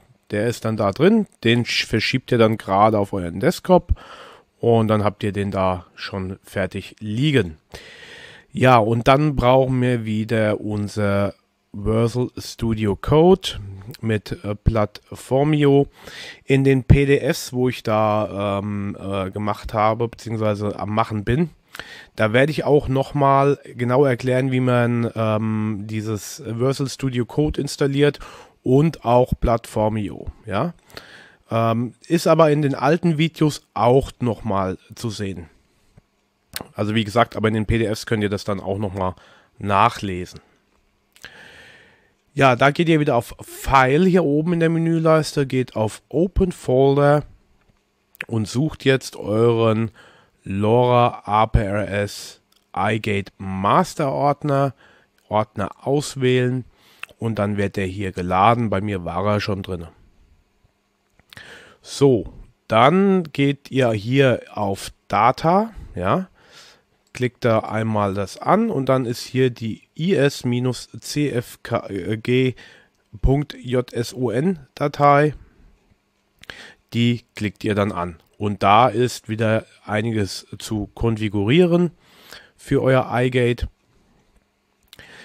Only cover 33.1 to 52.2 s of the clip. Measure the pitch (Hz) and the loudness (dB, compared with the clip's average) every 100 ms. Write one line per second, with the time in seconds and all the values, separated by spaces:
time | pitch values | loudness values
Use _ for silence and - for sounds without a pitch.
33.1 | 151 160 - 151 - _ 95 117 135 - | 0 -2 0 -2 -2 _ 0 4 4 0
34.1 | - 123 104 113 98 95 92 _ 107 120 | -4 -4 -4 -4 -2 -2 -6 _ -10 -10
35.1 | 101 98 85 78 _ _ _ _ _ _ | -8 -8 -10 -16 _ _ _ _ _ _
36.1 | _ _ _ _ - - - 107 110 104 | _ _ _ _ -18 -14 -6 -2 -2 0
37.1 | 110 110 - 107 110 107 117 107 110 - | 0 0 0 -2 -2 -2 -2 -2 -4 -4
38.1 | 107 104 101 - 95 92 98 104 95 92 | -2 -2 -4 -6 -8 -6 -6 -6 -4 -4
39.1 | - - _ _ _ 101 98 117 - 101 | -6 -20 _ _ _ -2 2 2 0 -8
40.1 | 90 87 - _ _ _ _ _ _ _ | -8 -10 -14 _ _ _ _ _ _ _
41.1 | _ - - - - - - _ _ _ | _ -20 -20 -20 -20 -20 -20 _ _ _
42.1 | _ _ 139 135 123 135 147 165 156 147 | _ _ 4 4 6 4 4 2 2 4
43.1 | 120 - - - - - 135 127 147 185 | 0 -2 -14 -18 -10 2 4 6 4 4
44.1 | 180 156 147 160 170 165 165 165 165 160 | 4 2 0 0 0 0 0 0 2 4
45.1 | 160 147 151 139 131 123 - 110 - _ | 2 2 -2 -2 -2 -2 -2 -4 -4 _
46.1 | 147 190 - 185 - - 127 139 139 143 | -2 0 0 -2 -2 0 4 4 4 4
47.1 | 147 - - _ _ _ _ _ _ _ | 2 0 -18 _ _ _ _ _ _ _
48.1 | _ - 113 104 120 151 - 135 131 - | _ -6 -4 -2 -2 -2 0 0 0 -2
49.1 | - 85 107 120 113 113 110 113 - - | -10 -4 2 4 4 2 2 -2 -8 -20
50.1 | _ _ _ - 98 107 120 123 120 120 | _ _ _ -8 -2 2 4 4 4 2
51.1 | 107 - 107 110 - 101 104 90 101 101 | 0 -2 0 2 0 0 -4 -4 -4 -4
52.1 | - | -8